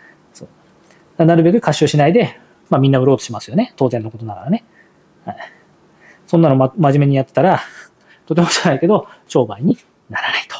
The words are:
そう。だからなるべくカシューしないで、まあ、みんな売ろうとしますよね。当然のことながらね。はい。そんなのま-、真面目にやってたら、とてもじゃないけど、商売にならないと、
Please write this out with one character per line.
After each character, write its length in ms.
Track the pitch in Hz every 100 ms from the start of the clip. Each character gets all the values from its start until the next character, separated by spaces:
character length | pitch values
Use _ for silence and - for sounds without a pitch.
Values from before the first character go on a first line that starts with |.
| - _ _
そ 120 | - -
う。 20 |
だ 0 |
か 40 | _ _ _ _ _ _ -
ら 80 | 165
な 100 | 170
る 60 |
べ 100 | 165
く 80 | 208
カ 120 | -
シ 120 | 147
ュ 20 | 151
ー 40 |
し 80 | -
な 100 | 143
い 40 |
で、 280 | 202 165 - _ _ -
ま 80 | 151
あ、 20 |
み 80 | 135
ん 40 |
な 60 | 135
売 80 | 131
ろ 80 |
う 40 | 131
と 40 |
し 100 | -
ま 80 | 110
す 100 | -
よ 60 | 131
ね。 180 | 254 -
当 120 | 131
然 140 | 120
の 80 | 110
こ 80 | 110
と 60 |
な 100 | 110
が 80 | 98
ら 80 | 107
ね。 140 | 214 - _ _ _ _ _ -
は 60 |
い。 40 | - - - _ _ _ _ - _ _
そ 120 | 170
ん 40 |
な 60 | 165
の 80 | 135
ま-、 160 | 131 -
真 140 | 151
面 80 | 143
目 60 | 143
に 100 | 139
や 60 |
っ 40 | 131
て 60 |
た 100 | -
ら、 180 | 165 165 - - - _ _ _ -
と 80 |
て 60 | 160
も 80 | 170
じ 120 | -
ゃ 40 | 180
な 60 |
い 60 | 135
け 60 | 170
ど、 200 | 208 - - -
商 160 | 151 113
売 160 | 98
に 140 | 147 240 _ _ -
な 120 | -
ら 100 | -
な 80 | -
い 60 | -
と、 80 | -